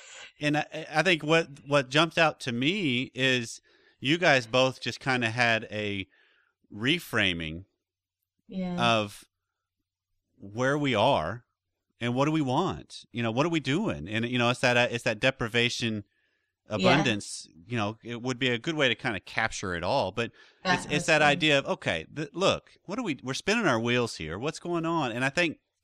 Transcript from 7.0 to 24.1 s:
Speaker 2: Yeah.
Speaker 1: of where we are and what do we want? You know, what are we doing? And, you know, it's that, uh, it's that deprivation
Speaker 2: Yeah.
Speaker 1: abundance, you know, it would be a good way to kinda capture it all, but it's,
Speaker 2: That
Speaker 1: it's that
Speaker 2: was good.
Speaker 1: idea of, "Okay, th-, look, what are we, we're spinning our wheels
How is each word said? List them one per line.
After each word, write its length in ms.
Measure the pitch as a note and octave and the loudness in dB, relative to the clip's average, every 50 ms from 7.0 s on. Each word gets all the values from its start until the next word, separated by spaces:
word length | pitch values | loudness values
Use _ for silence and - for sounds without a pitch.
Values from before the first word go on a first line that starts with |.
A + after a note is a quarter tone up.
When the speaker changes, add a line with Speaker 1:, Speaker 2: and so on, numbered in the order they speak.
| - - - A2 G2+ F#2+ E2+ E2+ E2 D#2+ D#2 F2 F#2+ _ _ _ _ _ _ _ _ _ _ _ _ _ _ _ _ | -2 -2 0 2 2 2 0 -2 -4 -8 -8 -10 -14 _ _ _ _ _ _ _ _ _ _ _ _ _ _ _ _
Speaker 2:
Yeah. 300 | - F#3+ F#3 F#3 F3+ F3 | -12 -10 -8 -6 -6 -2
Speaker 1:
of 480 | F3 A#2+ A#2 A2+ A2 G#2 G#2 - - - _ _ _ _ _ _ _ _ _ _ _ _ _ _ _ _ _ _ _ _ _ _ _ | 0 2 2 2 2 0 -2 -8 -14 -20 _ _ _ _ _ _ _ _ _ _ _ _ _ _ _ _ _ _ _ _ _ _ _
where 380 | G2 G2+ G2+ A2+ B2+ C3+ C#3+ D3+ | -18 -10 -4 0 0 2 2 2
we 160 | D3 C#3 A#2+ | 2 2 4
are 500 | G2+ G#2+ C#3 C3 F#2 D#2 E2 G#2 B2 - _ _ _ _ _ _ _ _ _ _ - | 4 4 4 4 2 2 -2 -4 -6 -10 _ _ _ _ _ _ _ _ _ _ -6
and 140 | A#2 A#2+ A#2+ | -4 -2 0
what 120 | B2+ C#3 | 2 2
do 40 | D3+ | 2
we 100 | D#3 D#3+ | 2 2
want? 600 | C#3+ B2+ B2 D3+ F#3+ D#3+ F2 C#2+ - - - - - _ | 0 0 0 0 0 0 -4 -6 -10 -16 -18 -20 -18 _
You 120 | - A#2+ A#2 | -6 -4 -2
know, 80 | A2+ | 0
what 120 | A2 B2 D3+ | 0 0 0
are 40 | E3+ | 0
we 80 | E3 D#3+ | 0 -2
doing? 480 | C3 C3 C#3 F#3 A3+ E3+ F2+ C#2+ D2+ F#2+ | 0 0 -2 0 -2 -2 -4 -6 -6 -6
And, 160 | G#2+ A2+ A#2 A#2+ | -4 -4 -2 -2
you 100 | B2 B2 | 0 2
know, 120 | A#2+ A#2+ | 2 2
it's 100 | B2 - | 2 2
that, 160 | - B2 B2 | 2 2 4
uh, 100 | A#2+ B2 A2 | 4 2 2
it's 120 | A#2 A#2+ - | 0 -2 -2
that 140 | B2 A2+ G#2+ | -2 -2 0
deprivation 840 | B2+ C3 - - B2+ A2 - A#2+ A#2 A#2+ - - A#2+ A2+ A2 G#2+ G2+ _ _ _ _ _ _ _ _ _ _ _ _ - | 0 0 0 -2 -4 -2 0 2 2 0 0 -2 -4 -4 -4 -4 -8 _ _ _ _ _ _ _ _ _ _ _ _ -6
Speaker 2:
Yeah. 60 | A3 | -2
Speaker 1:
abundance, 720 | G#3 F#3 F#3 F3 D#3+ D3+ B2+ G#2+ G2+ - - - - - - - D#2+ F2 | 2 4 4 4 4 4 2 0 -2 -4 -10 -14 -14 -16 -18 -20 -20 -10
you 100 | G2+ B2 | -6 -4
know, 220 | A#2 G#2 G#2 A2+ - - | -2 -2 -4 -4 -8 -12
it 180 | A2+ A#2+ A#2 | -12 -10 -6
would 160 | A#2+ B2+ B2+ A#2+ | -4 -4 -2 0
be 120 | C3+ B2+ | 0 0
a 80 | A#2+ A2+ | 0 0
good 180 | - E3+ D#3+ | -2 -4 0
way 120 | D3+ C#3 B2 | 2 2 2
to 60 | A2+ | 2
kinda 240 | - - B2+ G#2 F2+ | 0 -2 -4 -4 -6
capture 540 | - - - A#2 A2+ A2 - - - F#2+ F2 | -8 -6 -2 -2 -2 -2 -2 -6 -6 -6 -4
it 80 | E2+ | -2
all, 300 | E2+ F#2+ B2+ C#3 G#2 F#2 | -2 0 0 0 0 0
but 180 | F#2+ A2 A#2 G#2+ - - - - _ _ - | -2 -4 -6 -6 -8 -14 -20 -20 _ _ -2
it's, 200 | F#3 - D3 - | 0 0 0 -2
Speaker 2:
That 80 | - | -2
Speaker 1:
it's 140 | D3 D3+ D#3+ | -4 -2 2
that 80 | - D#3+ D3+ | 2 4 4
Speaker 2:
was 60 | D3+ | 6
good. 60 | D3 | 4
Speaker 1:
idea 260 | C#3+ - D#3 D#3 C#3+ C#3 | 4 4 2 2 4 2
of, 80 | C3 | 2
"Okay, 400 | D3 F#3 - - C3 F2+ E2 D#2 - - | 0 -4 -4 -2 -2 -4 -4 -4 -8 -10
th-, 140 | C#3+ D#3+ - - | -10 -10 -8 -4
look, 360 | E3+ G3 E3 - - - _ - _ _ | 0 2 2 2 0 -2 _ -20 _ _
what 140 | - F#3+ B3+ | -10 -8 -6
are 40 | |
we, 160 | B3 F#3 C#3 - | -4 -4 -6 -6
we're 120 | - B2+ C3+ | -6 -8 -8
spinning 320 | - - F#3+ G#3 A#3+ G#3+ | -4 -2 0 0 2 2
our 140 | D#3+ B2 A2+ | 2 2 2
wheels 360 | A2+ A#2+ B2 B2 A#2+ A2+ | 2 2 2 0 0 -2